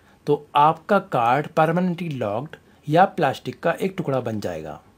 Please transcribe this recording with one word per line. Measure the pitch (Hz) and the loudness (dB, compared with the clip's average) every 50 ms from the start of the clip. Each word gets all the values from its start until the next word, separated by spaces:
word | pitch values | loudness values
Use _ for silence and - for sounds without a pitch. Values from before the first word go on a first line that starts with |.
| - _ _ _ _ | -20 _ _ _ _
तो | - 147 147 - - - | -2 -2 -2 -2 -2 2
आपका | 143 147 156 160 160 - - 208 196 | 4 4 4 4 0 0 0 0 0
कार्ड | 190 - - 135 117 117 123 143 151 | 0 0 -2 0 2 2 2 0 0
परमानेंटली | - - - 160 160 165 180 180 185 170 165 180 170 | -2 0 2 2 2 2 0 0 -2 -2 -4 -6 -8
लॉक्ड | 147 127 120 104 101 113 135 160 - - _ _ _ _ _ | -6 -6 -4 -4 -4 -6 -6 -8 -14 -20 _ _ _ _ _
या | 147 147 160 - | 0 4 4 4
प्लास्टिक | - - - 160 135 131 - - 131 127 - | 4 4 0 -2 -2 -2 -4 -8 -10 -10 -4
का | - 165 165 | -2 -2 -2
एक | - - 196 185 - | -2 -4 -4 -4 -4
टुकड़ा | 160 - 135 127 | -4 -2 -2 -2
बन | 117 117 110 107 | -2 -4 -6 -6
जाएगा। | 98 98 87 80 78 78 73 76 - _ _ | -6 -6 -8 -8 -10 -10 -14 -14 -18 _ _